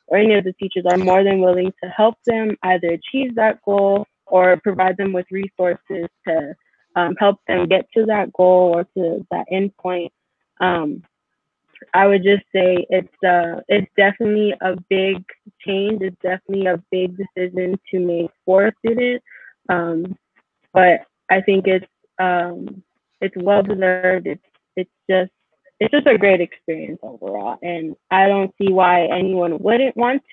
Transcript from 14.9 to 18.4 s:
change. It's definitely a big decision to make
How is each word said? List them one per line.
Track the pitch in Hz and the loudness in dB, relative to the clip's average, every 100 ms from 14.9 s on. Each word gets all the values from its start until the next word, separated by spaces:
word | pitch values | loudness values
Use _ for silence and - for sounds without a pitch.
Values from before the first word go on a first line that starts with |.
| 196 190 185 185 - 214 - | -2 0 -4 -8 -20 -20 -16
change. | - 196 202 214 | -6 -4 -2 -4
It's | 190 180 | -6 -6
definitely | 185 185 - 196 185 | -6 -6 -6 -4 -2
a | 175 - | -2 -4
big | 185 185 180 | -4 -4 -6
decision | 196 - 180 185 180 196 _ | -10 -6 -6 -4 -4 -6 _
to | 185 | -4
make | 175 170 170 _ | -2 -2 -6 _